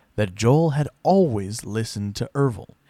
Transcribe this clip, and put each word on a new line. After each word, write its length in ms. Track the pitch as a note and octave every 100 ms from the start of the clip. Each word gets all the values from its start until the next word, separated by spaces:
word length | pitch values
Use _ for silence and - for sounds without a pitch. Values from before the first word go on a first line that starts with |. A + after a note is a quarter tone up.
| _ -
that 200 | G#2 F2+
Joel 340 | A2+ D3 E3
had 160 | C#3+ C#3+ -
always 640 | D#3 F#3+ E3+ G#2+ G2 A2+ -
listened 500 | G#2+ A2 G#2 G2+ G2+
to 140 | -
Ervil. 360 | C#3 C#3 F#2+ - -